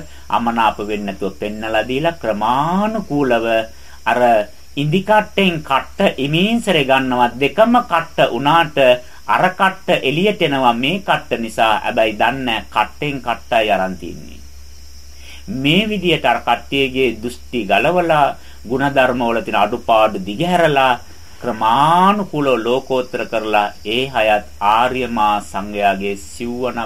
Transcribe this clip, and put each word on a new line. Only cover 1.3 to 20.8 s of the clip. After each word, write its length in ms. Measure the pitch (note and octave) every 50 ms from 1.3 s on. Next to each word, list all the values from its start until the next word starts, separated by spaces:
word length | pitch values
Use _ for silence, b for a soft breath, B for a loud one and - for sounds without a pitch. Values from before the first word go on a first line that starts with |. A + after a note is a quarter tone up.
| F#2 -
පෙන්නලා 500 | G#2 G#2 G#2+ G#2+ A2 A2 A2+ A2 A2 B2
දීලා, 320 | B2+ C3+ D#3 E3+ E3 -
ක්‍රමානුකූලව 1300 | - A2+ G#2+ G#2 G#2+ A2+ B2 C3+ C#3+ E3 F3+ F#3+ G#3 G#3+ A3 A3 F#3+ - C#3+ C#3+ C#3+ B2+ A#2+ A#2 A2+ A2+ A2+ A2+ A2 B B B B B B B
අර 180 | - A2 A#2 B2 B2 A#2+ A#2 G#2+ G#2 b b b b -
ඉඳි 300 | - C#3 C#3+ D3+ D#3 G3
කට්ටෙන් 540 | F#3+ - G#3+ G#3+ G#3 - - - G3 F#3 E3+ D#3
කට්ට 560 | D#3 - C3+ C3 - - - - G3 F#3+ -
ඉමීන්සරේ 680 | - C3 C#3+ D3+ E3 F#3 G#3+ A#3 A#3 A3+ G#3 F3 D#3 C#3
ගන්නවා. 460 | B2+ C3 C3+ C3 C3 B2+ B2 B2 - -
දෙකම 400 | A#2+ C#3 C#3 - G3 A3 A#3+ A#3+ B3
කට්ට 500 | - - E3+ E3 D#3+ - - - D3 B2+
උනාට 460 | B2 A#2 C#3 C#3+ D#3+ E3+ E3 D#3 - C#3 C#3 C3 B2+ B2 B B B B B
අර 200 | - G#2 A#2+ D#3 F#3
කට්ට 500 | F3+ - G3 - F#3+ - - - F3 -
එළියට 420 | - C3 C#3 D#3+ F#3 G#3 G3 -
එනවා 320 | E3+ D3 C#3+ C3+ C3 B2 A#2
මේ 260 | A#2 C3 C#3+ F3+ G3+
කට්ට 400 | - - D#3+ D3+ - - B2 A#2
නිසා. 400 | A#2 A2 - - A#2 A2 G#2+ G2
හැබැයි 380 | - A2 A2 A#2+ A2+ A2+ G#2+ G#2
දන්නේ 480 | A#2 - C3+ C3+ C3 B2 A2+ A2 G2+ -
කට්ටෙන් 540 | - A2+ G#2+ - - - D3 D3 C#3 C3+
කට්ටයි 500 | A#2 B2 A#2 - - - B2 A#2 A2 G#2+
අරන් 260 | G2+ F#2 F#2 F#2+ F#2 E2+
තින්නේ. 420 | F2 E2+ D#2 D2+ - - - - - - - - - - - - - - - - - B B B B B B B B - G#2+
මේ 340 | C3 C3+ C#3+ D#3 F#3 A3 A3
විදියට 380 | G#3+ G3+ F3 F3+ D#3+ C#3+ -
අර 140 | - A#2 A#2
කට්ටියගේ 760 | - B2 A#2+ A#2 - - - C#3 C3+ C3 B2+ C3 C3 A#2+ A2+ G#2+
දෘෂ්ටි 460 | A2 A#2+ - - - - - A#2+ G#2+
ගලවලා, 720 | F#2+ G2 G2+ A#2 D3+ F3 F3+ F3 E3 D#3+ D3+ C#3+ C3 - B B B B B
ගුණධර්ම 600 | - G2+ B2 C3 C#3 C#3+ C3+ C3+ B2+ B2+ B2 B2+
වල 200 | B2 A#2 A#2 A2+
තියෙන 200 | G#2 - G#2+ G#2
අඩුපාඩු 560 | A#2 G#2 B2 - - - A2+ A2 A2 A2 G#2 G2+
දිගහැරලා, 800 | F#2 G2 G#2 G#2 D#3+ F3 F3+ E3+ E3+ D#3 C#3+ C#3